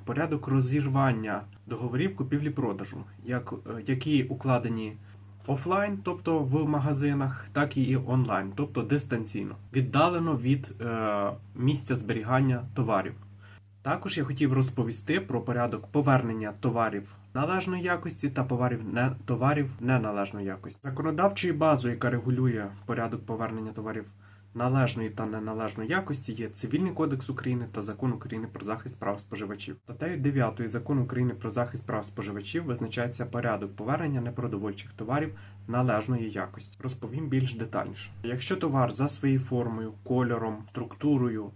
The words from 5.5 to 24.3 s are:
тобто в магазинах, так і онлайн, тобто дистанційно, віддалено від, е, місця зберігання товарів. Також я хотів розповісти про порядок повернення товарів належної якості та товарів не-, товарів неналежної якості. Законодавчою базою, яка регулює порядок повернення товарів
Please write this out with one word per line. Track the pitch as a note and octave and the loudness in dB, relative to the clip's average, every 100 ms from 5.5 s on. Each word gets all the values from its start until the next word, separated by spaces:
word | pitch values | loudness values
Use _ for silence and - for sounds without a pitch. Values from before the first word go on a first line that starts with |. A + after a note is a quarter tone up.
| C#3 E3+ F#3+ G#3 G3 | -2 2 2 2 -2
тобто | F#3 F3 - D#3+ | -4 -2 2 2
в | C3+ D3 D3+ | 4 2 2
магазинах, | D3+ C#3+ C#3 C#3+ C#3 C3+ - - | 2 2 2 2 2 0 -4 -4
так | C#3+ C#3+ C3+ | 0 0 2
і | B2+ C3 C3 | 2 2 4
онлайн, | C3 A2+ F#2+ F#2+ G2+ | 4 4 2 0 -2
тобто | C#3+ A#2+ | -2 0
дистанційно, | A2+ C#3 - A#2+ G#2 G#2 G2+ G2+ - | 2 2 2 -2 -2 -4 -6 -8 -2
віддалено | C3 B2+ C#3 E3+ F3 E3 C3+ | 0 2 6 4 4 2 2
від, | B2+ C#3 - G2+ | 4 2 0 -6
е, | A#2 A2+ A2 G#2 G2+ - - - | -4 0 0 2 0 -2 -10 0
місця | B2+ C#3 - B2+ | 2 2 0 -2
зберігання | G#2+ A#2 G#2+ C3 C3+ B2 - | 0 -2 2 4 4 2 0
товарів. | - A2+ G2+ - - - - - - - - | 0 2 2 0 -6 -16 -20 -20 -20 -20 -8
Також | C3+ F3 F#3+ E3 | -4 -2 -2 -2
я | |
хотів | C3+ C3 C3+ | -2 2 4
розповісти | C3 C3 - A2+ G#2+ - F3 | 4 4 2 -2 -2 0 -2
про | F#3+ A#2+ | 0 -2
порядок | - A#2+ A#2+ G#2+ - | 0 0 0 -2 -2
повернення | D3 C#3 B2+ A#2+ A2 G#2+ G2+ | 2 6 6 4 -2 -4 -2
товарів | B2 A#2+ A2 G2+ G2+ - - | 0 2 2 0 -6 -18 -6
належної | B2+ D#3 F#3 F#3 F3+ | -2 0 0 0 -2
якості | F3+ F3 E3 - C#3+ | 0 0 -2 -4 -2
та | C3 | 0
товарів | C3 B2 B2 A#2+ A2 | 0 2 2 0 -2
не-, | A#2 B2+ - - | 0 0 0 -2
товарів | A#2 C3 D3 C3+ - | 2 2 2 0 -2
неналежної | A#2+ B2+ A2 G2+ G2 G#2 G2 | 2 2 2 0 -2 -2 -6
якості. | F#2+ - - | -6 -10 -12
Законодавчою | C3+ C3+ D#3+ D3+ G3 G3 F3+ | -8 -2 -2 4 2 4 0
базою, | D3 D#3+ C#3+ B2 | 4 6 6 4
яка | A2 B2 | 0 2
регулює | A#2+ A2 B2+ C3 A2 G2+ G2+ - | 2 2 4 4 2 -2 -8 -4
порядок | A2+ A#2 A2 G2+ | -2 -2 -4 -4
повернення | A2+ A2+ A2 A2 | -4 -2 -4 -6
товарів | A2 G#2+ A2 G2+ - - | -8 -6 -6 -8 -16 -20